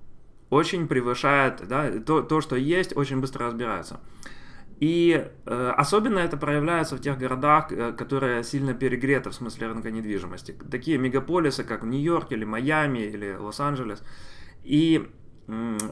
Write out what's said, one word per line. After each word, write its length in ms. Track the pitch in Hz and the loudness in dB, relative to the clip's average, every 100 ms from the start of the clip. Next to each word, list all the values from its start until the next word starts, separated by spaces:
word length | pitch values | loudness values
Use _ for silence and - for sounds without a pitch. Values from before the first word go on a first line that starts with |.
| - - - - - | -14 -16 -18 -20 2
очень 360 | 139 165 180 160 | 2 4 0 0
превышает, 800 | 131 120 120 139 143 131 - 95 | 2 2 2 4 4 4 0 -2
да, 240 | 131 143 101 | -2 0 -2
то, 200 | 110 156 | 2 2
то, 220 | 123 156 | 4 0
что 140 | 151 131 | 2 0
есть, 380 | 139 175 180 | 2 2 0
очень 280 | 143 135 131 | 0 0 0
быстро 240 | 131 - 120 | -2 -2 -4
разбирается. 540 | 117 120 95 82 - - - - - - - - - | -2 -4 -4 -6 -12 -14 -16 -14 -14 -14 -14 -16 0
И, 460 | 151 170 170 160 - - - | 2 6 6 6 2 -8 -4
э, 260 | 120 127 123 | -2 2 2
особенно 400 | 147 208 220 196 | 4 4 4 2
это 180 | 170 151 | 0 0
проявляется 580 | 147 147 151 170 156 131 | 0 2 2 2 0 -2
в 40 | |
тех 160 | 139 135 | -4 -2
городах, 560 | 127 127 147 151 151 | -2 0 4 4 4
э, 200 | - 117 | -2 -4
которые 500 | - 117 135 131 120 | -4 -4 0 2 0
сильно 300 | 117 143 135 | -2 -2 -2
перегреты 560 | 117 127 123 131 135 104 | 0 0 0 2 2 0
в 40 | |
смысле 340 | - 117 - 113 | -8 -10 -6 -6
рынка 220 | 113 113 | -6 -6
недвижимости. 640 | 110 110 98 90 92 - - - | -6 -4 -4 -4 -10 -12 -14 -8
Такие 280 | 120 113 143 | -6 0 2
мегаполисы, 680 | 131 135 135 175 156 131 | 2 0 2 2 2 0
как 200 | 120 107 | -4 -4
Нью-Йорк 480 | 113 131 156 165 - | -2 0 2 0 0
или 120 | 117 | -4
Майами 540 | 107 110 131 156 147 123 | -2 -2 0 2 2 0
или 360 | 107 104 101 | -4 -6 -6
Лос-Анджелес. 680 | 98 104 107 143 139 113 101 - - - - - - | -6 -8 -4 -2 -2 -4 -8 -10 -12 -14 -14 -16 -14
И, 440 | - 147 165 160 - - - - - | 0 4 6 4 2 -10 -20 -18 -10
м, 320 | 110 117 107 110 | -6 -2 -2 -4